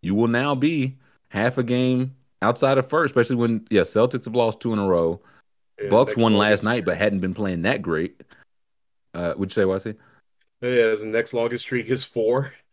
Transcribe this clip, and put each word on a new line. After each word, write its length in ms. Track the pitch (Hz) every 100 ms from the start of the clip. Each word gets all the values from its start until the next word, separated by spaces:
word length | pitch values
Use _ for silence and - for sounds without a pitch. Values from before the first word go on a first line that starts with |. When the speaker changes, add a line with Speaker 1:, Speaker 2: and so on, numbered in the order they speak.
Speaker 1:
you 140 | 85 101
will 120 | 117
now 280 | 117 139 139
be 420 | 147 160 131 131 _ _ _
half 300 | 101 113 127
a 40 |
game 520 | 117 123 127 127 131 131 _ _
outside 360 | 107 120 135 135
of 100 | 131
first, 220 | 151 156
especially 240 | 127 117 127
when, 300 | 117 113 -
yeah, 100 | 104
Celtics 440 | 87 107 123 131 120
have 100 | 120
lost 240 | 117 107
two 120 | 123
in 40 | 107
a 80 | 98
row. 320 | 87 82 82 _ _ _ _ _ -
Speaker 2:
Yeah, 80 | 104
Speaker 1:
Bucks 220 | 104 131
Speaker 2:
next 100 | -
Speaker 1:
won 120 | 113 104
last 40 |
Speaker 2:
longest 240 | 104 104
Speaker 1:
night, 220 | 107 120 90
but 100 | 82
hadn't 240 | 104 98
been 140 | 92
playing 300 | 90 101 87
that 180 | 90 131
great. 400 | - 80 87 _ - - _ _ _ _ _ _ _ -
Uh, 180 | 85
what'd 220 | 82 98 110
you 60 |
say, 260 | 95 95 113
YC? 80 | 104 _ _ _ _ _ _
Speaker 2:
Yeah, 300 | 123 123 113
his 120 | 110
next 300 | 110 113 113
longest 300 | 123 117 120 -
streak 220 | 127 110
is 180 | 127 -
four. 480 | - 147 127 139 - _